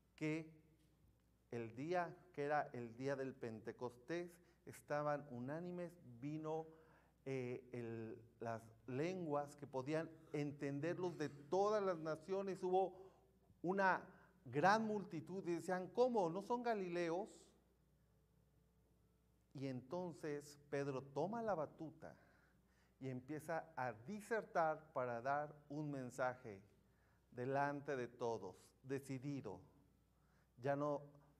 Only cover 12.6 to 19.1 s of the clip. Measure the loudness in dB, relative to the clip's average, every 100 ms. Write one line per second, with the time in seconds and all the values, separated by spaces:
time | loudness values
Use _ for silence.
12.6 | 4 6 4 0 -18 -20 -20 _ -20 -4
13.6 | 2 6 6 6 2 -16 -20 -18 -2 6
14.6 | 8 8 6 0 -2 -6 -4 -4 0 0
15.6 | 2 0 0 4 6 6 4 2 0 0
16.6 | 2 2 2 2 2 0 -2 -10 -20 -20
17.6 | _ _ _ _ _ _ _ _ _ _
18.6 | _ _ _ _ _